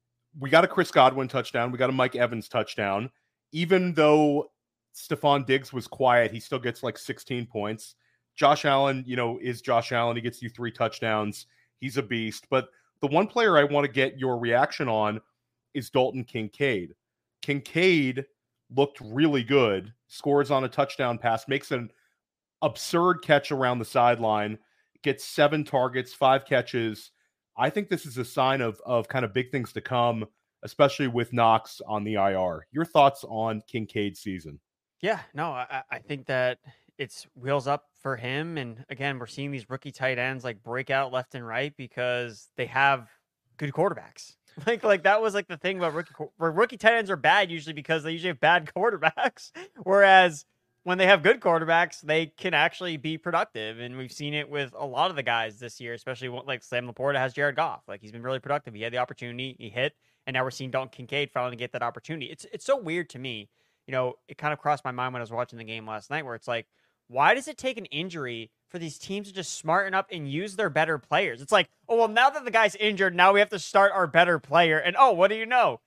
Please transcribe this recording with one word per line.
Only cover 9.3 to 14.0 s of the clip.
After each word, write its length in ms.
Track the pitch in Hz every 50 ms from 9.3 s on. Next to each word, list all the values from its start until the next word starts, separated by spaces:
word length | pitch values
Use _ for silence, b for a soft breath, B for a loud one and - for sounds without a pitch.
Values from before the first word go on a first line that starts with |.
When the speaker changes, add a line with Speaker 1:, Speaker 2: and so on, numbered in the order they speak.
| 120 123
Speaker 1:
is 200 | - 127 120 120
Josh 320 | - - 120 117 117 - 127
Allen. 240 | 117 117 117 117 120
He 40 |
gets 200 | 110 120 117 -
you 80 | 120 110
three 220 | - - 120 117
touchdowns. 760 | - - 117 110 - - - 113 110 107 107 104 101 - - _ _ _ _ _ _ _
He's 160 | - 135 113
a 80 | 135 127
beast. 420 | 104 123 113 113 110 107 - - _
But 180 | 135 131 123 - _ _ _ _ _ _
the 80 | - 139
one 180 | 143 165 208
player 320 | 208 - 240 226 208 175 151
I 60 | 143
want 220 | 143 147 147 143
to 60 | 135
get 280 | 117 135